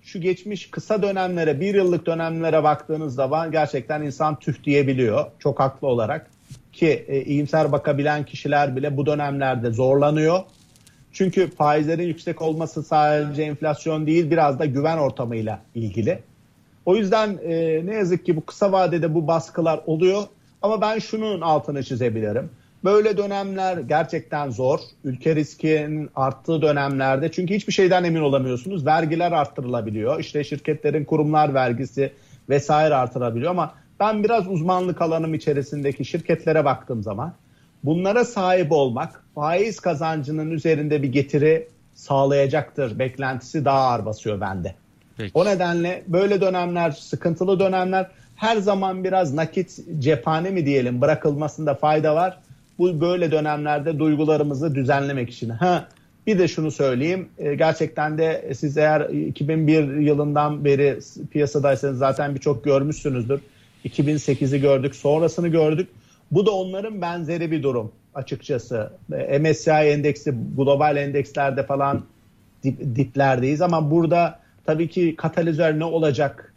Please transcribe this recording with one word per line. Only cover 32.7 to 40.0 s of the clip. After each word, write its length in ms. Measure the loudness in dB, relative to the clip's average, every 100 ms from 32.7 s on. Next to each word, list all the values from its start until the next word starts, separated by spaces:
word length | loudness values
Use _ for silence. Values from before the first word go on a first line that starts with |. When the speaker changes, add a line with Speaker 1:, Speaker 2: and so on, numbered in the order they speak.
| 4 4 2
Speaker 1:
artırabiliyor 560 | 0 -2 -4 -2 -2
ama 220 | -2 -4 -6 _ _
ben 240 | 0 2
biraz 240 | 2 0 0
uzmanlık 540 | -2 0 0 0 -2
alanım 320 | -2 0 -2
içerisindeki 720 | -2 -2 -2 -4 -4 -4 -4 -6
şirketlere 600 | -6 -2 0 2 2 2
baktığım 380 | 0 -4 -6
zaman 300 | -6 -6 -8 -10 _ _ _ _
bunlara 420 | -2 0 2 2 0
sahip 460 | 0 2 2 4
olmak 520 | 2 2 0 -6 -10 _ -4
faiz 440 | 0 0 0 -2
kazancının 720 | -4 -2